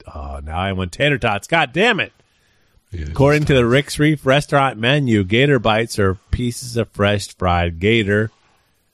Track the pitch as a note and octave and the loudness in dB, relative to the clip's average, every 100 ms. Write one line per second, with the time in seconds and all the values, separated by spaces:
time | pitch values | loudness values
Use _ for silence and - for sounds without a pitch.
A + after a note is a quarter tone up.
0 | - C#2+ C#2 C#2+ D2+ D#2+ G2 F#2 F#2 - | -18 -14 -12 -12 -8 -6 -4 -4 -6 -2
1 | C#3+ C3 A#2 G2+ - E3 C#3 D3 A#3 F#3+ | -2 0 -2 -4 -2 -2 0 0 0 0
2 | G#2+ _ _ _ _ _ _ _ _ D#2+ | -6 _ _ _ _ _ _ _ _ -12
3 | D2 E2 C#3 D3+ D3 C3 A#2 C3 - - | -8 2 2 4 2 2 4 2 0 0
4 | D3 D3 C3 C#3+ - C#3+ C3+ A2 A#2+ D3 | 0 0 2 0 2 0 0 0 0 2
5 | B2+ G#2+ F#2 A2+ C#3+ C3+ A2 G#2+ A#2 - | 2 2 2 2 4 2 2 0 -2 0
6 | G2 F#2+ _ - A#2+ - B2 A#2 - - | 0 -2 _ -4 -4 -6 -6 -6 -6 -2
7 | G2+ G#2 - - F#2 F2 F2 E2 G2+ A#2 | 0 0 -4 -4 0 0 -2 -2 0 2
8 | G2 G#2 A2+ - _ _ _ _ _ | 2 0 -2 -8 _ _ _ _ _